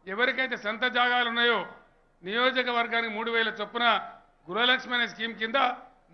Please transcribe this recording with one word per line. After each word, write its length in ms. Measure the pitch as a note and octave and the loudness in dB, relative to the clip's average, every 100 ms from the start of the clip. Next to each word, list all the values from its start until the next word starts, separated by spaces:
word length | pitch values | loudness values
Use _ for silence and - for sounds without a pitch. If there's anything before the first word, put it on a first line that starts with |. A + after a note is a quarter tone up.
| F#3+ | -8
ఎవరికైతే 500 | G3 B3 B3 C4 A3+ | 0 0 0 -2 -4
సొంత 260 | G3+ A3 | -6 -2
జాగాలు 460 | B3 A#3+ B3 B3 A#3+ | 0 2 2 2 0
ఉన్నాయో 380 | A#3 A#3+ A3 F3 - - _ _ _ | 2 2 2 -2 -10 -20 _ _ _
నియోజకవర్గానికి 920 | F3+ A3 B3+ B3+ B3 A#3+ A#3 A#3 A3+ | -6 0 2 2 0 0 0 0 -2
మూడు 160 | G#3 A3+ | -4 -2
వేల 180 | A#3 A3 | 0 0
చొప్పున 520 | G#3+ G#3 A#3+ A#3+ G3+ - - - _ D3+ | -2 -6 0 2 2 -2 -14 -20 _ -8
గృహలక్ష్మి 440 | F#3+ B3 B3+ B3+ | 0 2 2 0
అనే 140 | A#3+ A#3 | -2 -2
స్కీమ్ 260 | - A3+ | -4 -8
కింద 200 | G#3 A3 C4+ B3+ B3+ - - _ | -4 -2 2 2 0 -10 -20 _